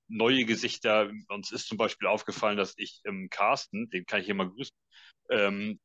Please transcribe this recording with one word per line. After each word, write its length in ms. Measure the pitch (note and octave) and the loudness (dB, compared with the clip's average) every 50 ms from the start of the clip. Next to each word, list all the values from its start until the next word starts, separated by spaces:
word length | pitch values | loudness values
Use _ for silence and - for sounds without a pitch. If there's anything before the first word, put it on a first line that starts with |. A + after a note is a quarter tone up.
| _ - | _ -8
neue 380 | A2 G#2+ A2+ B2 C3+ C3 A#2 | 0 2 4 4 4 4 4
Gesichter. 640 | A2+ A2+ F#2+ B2 A2+ - - - A2+ G#2+ G#2+ G#2 G2+ G#2+ G#2+ - - | 2 2 0 0 -2 -4 0 2 4 4 4 4 2 -2 -10 -10 -10
Uns 240 | G2+ G2+ G2 - | -10 -8 -8 -8
ist 140 | A2 G#2+ - | -8 -8 -8
zum 100 | - A2+ | -6 -2
Beispiel 320 | G2+ A2+ G2+ - - G2+ F#2 | 0 0 0 0 0 2 2
aufgefallen, 480 | G#2+ G#2 - G#2+ G2 - A2 G#2 G#2 | 2 2 0 -4 -4 0 0 2 2
dass 160 | G2+ F#2+ - - - | 2 0 -2 -4 -8
ich, 240 | F2+ - - - - | -12 -12 -12 -10 -8
ähm, 240 | G#2 G2 F#2+ F#2+ F2+ | -8 -6 -6 -8 -8
Carsten, 600 | - - G2+ A2+ C#3 - - - G2 G#2+ A#2 A2 | -2 2 2 4 2 2 -2 -6 -6 -6 -6 -4
den 160 | F#2 F#2 F2+ | -6 -6 -4
kann 140 | - A2 G2+ | -2 -2 -2
ich 60 | F2+ | -2
hier 80 | G#2 G2+ | -2 -2
mal 140 | F#2+ F#2 F2+ | -2 -2 -2
grüßen, 260 | F#2+ B2+ C3+ - - _ _ _ _ - - - _ _ _ - | -4 -8 -10 -12 -12 _ _ _ _ -20 -20 -20 _ _ _ -2
ähm, 500 | B2+ G#2+ G2+ G2 G2+ G2 G#2+ G#2+ G#2 - | 2 2 2 2 0 -2 -4 -6 -6 -8